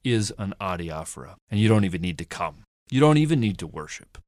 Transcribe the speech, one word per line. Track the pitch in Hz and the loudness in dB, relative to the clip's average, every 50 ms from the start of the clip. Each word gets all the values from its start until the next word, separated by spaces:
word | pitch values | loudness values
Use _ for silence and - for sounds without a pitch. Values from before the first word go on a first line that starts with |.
| - | -2
is | 127 120 110 107 - - - | 0 0 0 0 -2 -4 -6
an | 104 98 95 - | -8 -8 -8 -6
adiaphora, | 101 95 92 87 85 82 78 78 80 - - - 64 - - - _ - | -6 -6 -6 -6 -6 -8 -8 -10 -10 -12 -12 -14 -16 -18 -18 -20 _ -4
and | 110 104 | 0 4
you | 110 208 | 4 6
don't | 202 - 101 | 6 6 4
even | 95 85 87 85 | 2 0 -2 -4
need | 90 85 - | -4 -6 -6
to | 85 | -10
come. | - - - 90 80 76 - - _ _ _ _ - | -12 -8 -6 -6 -6 -8 -10 -20 _ _ _ _ -4
You | 123 131 | 2 4
don't | 147 151 151 151 | 4 6 6 4
even | 151 151 160 143 | 4 2 2 0
need | 113 107 95 - | 0 0 -2 -4
to | 87 | -8
worship." | 78 69 78 78 76 - - - _ - - - | -10 -10 -12 -12 -12 -14 -18 -20 _ -20 -20 -20